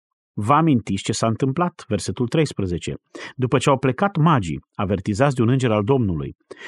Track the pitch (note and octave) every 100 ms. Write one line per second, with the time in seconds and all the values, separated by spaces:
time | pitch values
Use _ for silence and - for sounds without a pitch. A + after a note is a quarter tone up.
0 | _ _ _ - G#2 D3 E3 A#2+ - G2
1 | - A2 A#2 A2 C3+ C3 F3 - - G2+
2 | - G2+ A#2+ D#3+ D3 - F#2+ E2 - -
3 | _ - - - B2 C3+ D3 C3 C3+ B2
4 | G3+ E3 D#3+ C3+ E2+ C#2 - - F#2+ F#2+
5 | G#2+ G2 C#3+ B2 A2+ C3+ B2 G#2+ G#2 C3+
6 | G#2 D#2 C#2 - - -